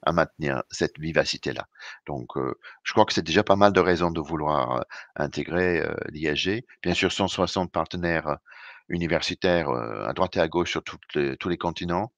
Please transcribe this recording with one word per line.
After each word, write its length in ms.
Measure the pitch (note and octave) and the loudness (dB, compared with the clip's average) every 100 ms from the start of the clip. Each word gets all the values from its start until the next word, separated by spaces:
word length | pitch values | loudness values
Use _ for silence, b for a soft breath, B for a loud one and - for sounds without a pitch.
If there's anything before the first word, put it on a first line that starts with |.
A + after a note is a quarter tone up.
à 100 | - | -2
maintenir 500 | E2+ D#2+ - D2+ C2+ - | 2 2 0 -4 -4 -4
cette 280 | - E2+ - | -2 -2 -2
vivacité-là. 680 | D#2 D#2 C#2+ - - B1 - B B B - | -4 0 0 0 -6 -6 -10 B B B -10
Donc, 300 | C#2 B1 D#2 | -10 -8 -6
heu, 200 | C2 - B B | -4 -6 B B
je 100 | - | -4
crois 120 | - | 4
que 80 | G#2+ | 4
c'est 80 | - | 4
déjà 200 | D#2+ E2 | 2 2
pas 120 | - G2 | 4 6
mal 160 | G#2 | 8
de 80 | F#2 | 6
raisons 300 | F2 F2 F2 | 4 4 2
de 100 | E2 | 0
vouloir, 580 | D2 D#2+ D2+ D2+ B1 B1 | -4 -2 0 0 0 -2
heu, 40 | - B B - | -4 B B -6
intégrer, 640 | C#2+ C2+ - E2 F2+ E2 | -4 -4 -2 0 2 2
heu, 120 | - - - | 0 -4 -8
l'I 160 | D2+ D#2 | -4 -2
S 120 | D2 | -2
G. 280 | F#2 A2 - B | -2 -2 -6 B
Bien 120 | F2 | -2
sûr, 180 | F2 F#2 | 0 0
cent 160 | - F#2+ | 2 -2
soixante 440 | - F2+ - F2+ | 0 0 0 -2
partenaires, 560 | - E2 F2+ E2+ E2 D2+ | -2 -4 -2 0 0 -2
heu, 80 | D2 _ B B B - | -6 _ B B B -6
universitaires, 840 | F2 E2+ D#2+ - F2+ F#2 F2 D2+ | -4 0 0 0 -2 2 2 2
heu, 360 | B1+ A1+ G#1+ G1+ | -2 -4 -6 -6
à 60 | |
droite 240 | C2+ F#2 G2 | -2 -2 2
et 40 | |
à 80 | E2 | 0
gauche 220 | D#2 F2 | 2 0
sur 140 | D#2+ | -2
toutes 300 | - E2 - | -6 -14 -6
les, 220 | D#2 C#2 C2 | -2 -2 -2
tous 100 | - | -4
les 100 | F2 | -2
continents, 540 | F2 E2 F2 F2 A2 | -4 -4 -2 -2 -2